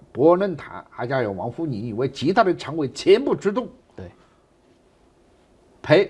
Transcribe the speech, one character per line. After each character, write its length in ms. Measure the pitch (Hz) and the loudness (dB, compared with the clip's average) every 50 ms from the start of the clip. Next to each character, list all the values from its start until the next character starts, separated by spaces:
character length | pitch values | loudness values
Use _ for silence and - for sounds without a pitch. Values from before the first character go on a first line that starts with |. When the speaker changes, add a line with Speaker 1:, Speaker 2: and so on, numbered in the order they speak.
| - _ | -20 _
Speaker 1:
博 220 | - 110 135 165 175 | -2 4 6 6 6
鳌 40 | 180 | 6
论 180 | 202 202 170 | 4 0 -4
坛， 300 | 139 - - - 90 - _ | -6 -10 -14 -16 -18 -18 _
还 180 | - - 123 120 | -12 -10 -6 -4
加 160 | 139 131 120 | -2 -2 -2
有 80 | 104 | -2
王 180 | 98 92 90 120 | -4 -6 -6 -8
沪 160 | 117 - 165 | -6 -6 -6
宁 160 | 156 123 98 | -6 -6 -6
以 120 | 113 123 104 | -6 -6 -4
外， 140 | 107 131 135 | -4 -4 -4
其 240 | - - 117 151 | -4 -2 -2 0
他 120 | 190 240 226 | 2 2 2
的 120 | 185 165 | 2 0
常 220 | - - - 147 165 | -2 -6 -8 -6 -6
委 100 | 147 127 | -6 -6
全 340 | - - - 160 196 226 277 | -6 -2 4 4 4 4 4
部 120 | 285 220 | 0 -4
出 160 | 139 - 196 | -2 -2 -2
动， 160 | 202 247 233 190 - _ _ _ _ | -2 -2 -4 -8 -12 _ _ _ _
Speaker 2:
对。 100 | - 95 87 - _ _ _ _ _ _ _ _ _ _ _ _ _ _ _ _ _ _ _ _ _ _ _ _ _ _ _ _ _ _ _ _ _ | -18 -18 -18 -18 _ _ _ _ _ _ _ _ _ _ _ _ _ _ _ _ _ _ _ _ _ _ _ _ _ _ _ _ _ _ _ _ _
Speaker 1:
拍 260 | - - 147 180 202 - | 0 4 4 4 4 2